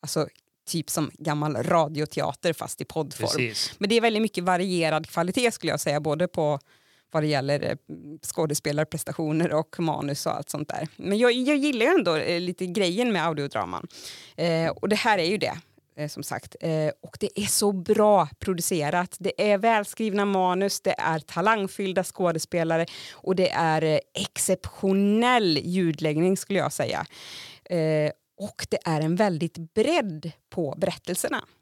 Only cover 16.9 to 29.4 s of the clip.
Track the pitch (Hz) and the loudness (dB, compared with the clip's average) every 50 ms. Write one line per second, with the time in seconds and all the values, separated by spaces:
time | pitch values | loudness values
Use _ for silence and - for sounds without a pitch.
16.9 | - _ - - - - - 196 - - 208 196 - - 220 208 208 185 175 - | -2 _ -14 -20 -10 -6 -6 -6 -4 -4 -2 -2 0 2 2 2 0 -2 0 0
17.9 | 214 208 208 208 208 190 160 147 - _ - - 185 170 170 - 196 170 147 147 | 4 6 6 6 8 6 4 2 -2 _ -4 -4 -2 -2 0 -2 0 0 0 0
18.9 | 160 175 180 180 - - 175 190 - - 196 208 208 196 196 233 226 214 208 - | 0 0 -2 -2 -6 -6 -4 -4 -2 2 4 4 4 4 4 4 2 2 0 -2
19.9 | - - 226 220 190 208 202 202 196 190 185 180 180 180 196 202 - - _ 151 | -6 -4 -2 0 0 2 2 2 2 2 2 2 2 2 0 0 0 -2 _ -2
20.9 | - - - - 160 160 147 - - 175 175 214 226 220 196 190 - - 202 190 | -2 0 0 -2 -2 -2 -4 -6 -4 0 2 2 2 2 0 -4 -4 -4 -4 -2
21.9 | 185 190 185 - - - 190 175 165 165 - - - 175 165 160 165 160 165 - | 0 -2 -2 -2 -4 0 0 0 0 0 -4 -2 -2 0 0 2 2 0 0 -2
22.9 | - - - - - - - - 190 180 185 - - - 165 160 156 160 160 156 | -4 -14 -16 -16 -18 -10 -2 -2 2 2 2 2 2 2 2 2 2 2 2 2
23.9 | 156 147 - _ _ - 196 - _ - - - 190 185 - - - - - 196 | 2 2 0 _ _ -8 -8 -6 _ -4 0 0 0 0 -2 -14 -12 -2 0 2
24.9 | 190 196 202 202 208 220 233 247 254 240 220 180 156 143 - - 175 190 185 165 | 4 4 4 4 4 4 4 4 4 4 4 4 2 2 0 0 0 2 2 2
25.9 | 160 147 165 156 151 151 165 185 196 180 - _ 202 185 147 143 - - 135 113 | 0 0 0 0 2 2 2 2 2 0 -2 _ 0 0 0 0 -2 -2 -2 -2
26.9 | - - - - - - - - - - - - - - _ - 180 170 160 156 | -2 -4 -6 -8 -12 -20 -18 -18 -16 -16 -16 -18 -20 -20 _ -4 -2 0 2 2
27.9 | 156 151 151 151 - _ _ _ _ _ 196 208 - - - - - - - 175 | 2 2 2 0 -2 _ _ _ _ _ -12 -12 -8 -10 -6 -4 -4 -4 0 0
28.9 | 165 151 156 156 170 180 220 208 180 151 | 0 0 2 0 2 2 2 2 2 0